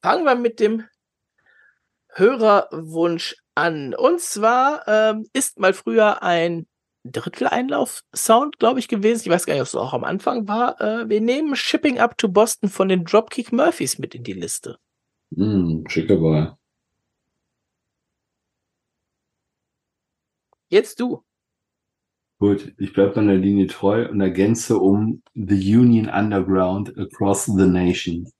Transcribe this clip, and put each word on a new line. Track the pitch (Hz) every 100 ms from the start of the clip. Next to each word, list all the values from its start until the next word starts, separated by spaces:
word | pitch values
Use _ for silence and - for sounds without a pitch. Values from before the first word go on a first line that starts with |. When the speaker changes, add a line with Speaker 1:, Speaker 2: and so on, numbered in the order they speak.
Speaker 1:
Fangen | 185 269 311
wir | 247
mit | 240 233
dem | 214 226 - _ _ _ _ _ _ _ _ _ _ _ _
Hörerwunsch | - 196 262 220 202 - 156 160 160 170 165 - - _ -
an. | 165 156 139 -
Und | 262 349
zwar, | - 208 214 247 262 302 -
ähm, | 214 220 220 220
ist | 262 269 -
mal | 190
früher | 190 - 226 214 -
ein | 180 170 170 170 165 _ _ _ 120
Drittel-Einlauf-Sound, | 123 180 - 254 - 254 285 254 - _ - - 226 294 -
glaub | 226 262
ich, | -
gewesen. | 214 208 233
Ich | -
weiß | 170 -
gar |
nicht, | 143
ob | 127
es | -
auch | 123
am | 127
Anfang | 113 196 262 254 208
war. | 214 247 -
Äh, | 214 226 226
wir | 214
nehmen | 226 262 311 262
Shipping | - - 196 247
Up | 233 -
to | 220
Boston | 185 226 - 202
von | - 190
den | 185 165
Dropkick | 208 226 - 233
Murphys | 233 311 330 131 -
mit | 143
in | 117
die | 117
Liste. | 95 85 - - - _ _ _ _ _
Speaker 2:
Hm, | - 104 101 87 80 80
schicke | - 80 95
Wahl. | 80 78 78 - _ _ _ _ _ _ _ _ _ _ _ _ _ _ _ _ _ _ _ _ _ _ _ _ _ _ _ _ _ _ _ _ _ _ _ _ _ _ _ _ _
Speaker 1:
Jetzt | 185 - -
du. | 247 - _ _ _ _ _ _ _ _ _ _ _ _
Speaker 2:
Gut, | 101 98 - _
ich | 98
bleib | - 98 117
meiner | 104 95
Linie | 95 101 92
treu | - 98 110 117
und | 98
ergänze | 95 87 101 117 - 110
um | 95 98 107 120 _
The | - 95 98 95 110
Union | 123 113 107
Underground | - 104 101 95 95 92 95 101 -
Across | 95 - 98 98 -
the | 98 95
Nation. | 90 90 87 - 85 87 _